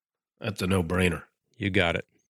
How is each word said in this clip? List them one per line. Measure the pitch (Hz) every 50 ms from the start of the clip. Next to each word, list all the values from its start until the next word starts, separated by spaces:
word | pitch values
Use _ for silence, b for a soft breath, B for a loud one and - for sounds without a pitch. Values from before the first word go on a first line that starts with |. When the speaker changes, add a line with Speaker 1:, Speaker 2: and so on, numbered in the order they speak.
| _ _ _ _ _ _ _ _
Speaker 1:
That's | - 110 104 - 98
a |
no-brainer. | 90 98 95 87 82 90 90 92 90 82 76 - _ _ _ _ _ _
Speaker 2:
You | _ 98 101
got | 92 104 90 87 85
it. | - - - _ _ _ _